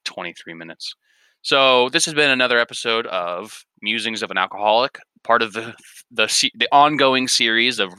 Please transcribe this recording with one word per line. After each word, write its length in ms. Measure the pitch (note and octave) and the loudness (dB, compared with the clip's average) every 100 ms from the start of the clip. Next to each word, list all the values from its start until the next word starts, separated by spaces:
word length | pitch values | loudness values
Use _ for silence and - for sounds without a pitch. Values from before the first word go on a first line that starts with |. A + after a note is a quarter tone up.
| - | -14
twenty-three 480 | - F2 - - | -12 -12 -14 -18
minutes. 420 | E2 E2 E2 - - _ _ _ _ | -16 -18 -14 -16 -16 _ _ _ _
So 480 | - C#3 C3+ B2+ B2+ | -2 2 4 4 2
this 160 | E3 E3 | 0 0
has 80 | |
been 160 | D3 D3 | 2 2
another 300 | B2+ B2+ A#2+ | 2 2 2
episode 480 | A#2 A#2+ A#2 A2+ A#2 | 0 -4 -2 -2 -2
of 580 | F#2 F2 F2 G#2+ - _ _ | -4 -4 -6 -10 -18 _ _
Musings 420 | G#2 A2+ A2 A2 | -6 -4 -4 -6
of 80 | G#2 | -6
an 60 | F#2 | -2
Alcoholic, 640 | F#2+ G2 G#2+ A2+ C3 - _ _ | -4 0 2 2 0 -6 _ _
part 180 | - A#2 | 0 0
of 120 | A2+ | 0
the, 220 | G#2+ A2+ - - - _ | -6 -10 -14 -20 -20 _
the 160 | A2+ G#2+ | -4 -2
se-, 240 | - C3+ A2+ | 0 -2 -2
the 120 | A#2+ | 2
ongoing 560 | C#3+ D3 D3 C3+ C3 B2+ | 4 4 4 2 2 0
series 520 | - A#2 A2+ B2 A2 | 0 2 2 0 0
of 140 | F#2+ | -4